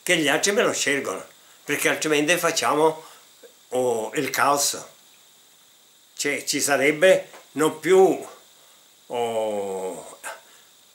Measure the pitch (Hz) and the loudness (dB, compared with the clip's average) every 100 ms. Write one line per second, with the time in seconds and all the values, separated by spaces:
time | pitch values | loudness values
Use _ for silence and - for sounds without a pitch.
0 | - 175 143 151 202 214 180 - 135 139 | -2 0 0 0 0 0 0 -2 -2 -2
1 | 107 95 - - - - - 143 156 135 | -4 -8 -12 -20 -20 -14 -8 -2 -2 -2
2 | 156 147 151 175 165 160 120 147 160 156 | 0 0 0 0 0 0 0 2 2 0
3 | - - - - - _ - 127 123 113 | -12 -20 -20 -20 -20 _ -6 -2 0 -2
4 | 110 151 131 - 131 143 - 85 - - | -4 -4 -2 0 2 2 -2 -4 -12 -20
5 | - - _ _ _ _ _ _ _ _ | -20 -20 _ _ _ _ _ _ _ _
6 | _ - 143 131 - 143 143 135 139 151 | _ -8 -6 -4 -4 -2 0 2 2 4
7 | 151 139 - - - 135 151 - 160 185 | 6 6 0 -16 -10 -2 -2 0 4 6
8 | 180 135 - - - _ - _ _ _ | 6 4 -6 -18 -20 _ -20 _ _ _
9 | - 120 117 110 107 104 98 95 92 85 | -8 -4 -2 -2 -2 -4 -6 -6 -8 -10
10 | - - - - - - _ _ _ | -14 -16 -16 -16 -20 -20 _ _ _